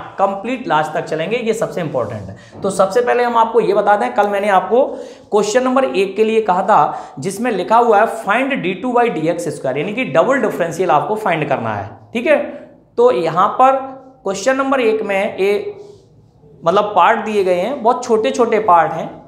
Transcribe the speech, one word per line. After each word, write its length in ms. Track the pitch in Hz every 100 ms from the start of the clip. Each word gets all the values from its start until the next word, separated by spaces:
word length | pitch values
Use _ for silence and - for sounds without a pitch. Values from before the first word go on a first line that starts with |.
| - -
complete 480 | 196 196 233 131 165
last 240 | 156 156
तक 100 | 170
चलेंगे, 320 | - 156 170 240
ये 180 | 220
सबसे 260 | 208 156 147
important 420 | 139 131 107 110
है। 140 | 90 - - -
तो 80 | 196
सबसे 300 | 190 190 240
पहले 240 | 240 240
हम 120 | 240 233
आपको 240 | 226 233
ये 140 | 175
बता 220 | 202 208 208
दें, 160 | 247
कल 140 | 247 202
मैंने 200 | 202 208
आपको 360 | 185 185 233 294 - - - -
question 320 | 208 202 247
number 200 | 254 254
एक 320 | 262 185 190 214
के 80 |
लिए 160 | 220 220
कहा 220 | 214 180
था, 180 | 196 185 156 - - -
जिसमें 320 | 175 196 247
लिखा 260 | 196 180 226
हुआ 240 | 240 208
है, 60 | 220 -
"Find 340 | 190 226 269 254
D 160 | 165 190
two 100 | 254 240
Y 100 | 233
D 140 | 160 160
X 180 | 170 156
square", 260 | - 135 135
यानी 160 | 185
कि 120 | 214 214
double 300 | 156 185 269
differential 500 | 214 - 170 160 180
आपको 240 | 151 143
find 340 | 214 196 160 139
करना 260 | 127 113
है, 140 | 104 98 - -
ठीक 140 | 233 277
है? 100 | 277 - - - - _ -
तो 120 | 240
यहाँ 360 | - 160 165 208 -
पर 160 | 262 269 - - - -
question 320 | 190 190 262 269
number 240 | 269 277
एक 220 | 226 214
में 360 | 202 190 214 -
ये 360 | 196 208 - - - - _ _ _ _ - -
मतलब 200 | 165 196 208
पार्ट 380 | 208 180 226
दिए 180 | 214 208
गए 100 | 185
हैं, 280 | 180 208 277
बहुत 220 | 220 247
छोटे 260 | - 220 262
छोटे 280 | 254 226 214
पार्ट 340 | 175 170 156
हैं। 160 | - 202 -